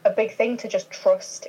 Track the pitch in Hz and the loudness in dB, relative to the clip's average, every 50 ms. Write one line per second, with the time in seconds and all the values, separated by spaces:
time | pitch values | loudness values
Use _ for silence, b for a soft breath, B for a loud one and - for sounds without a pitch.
0 | - 202 190 226 220 220 - - 226 240 240 233 - - - 185 - - - - | 0 2 2 2 0 0 0 0 0 0 -2 -4 -4 -4 -4 -4 -4 -8 -12 0
1 | - 196 190 185 - - - - - | 2 4 4 4 0 -6 -14 -14 -16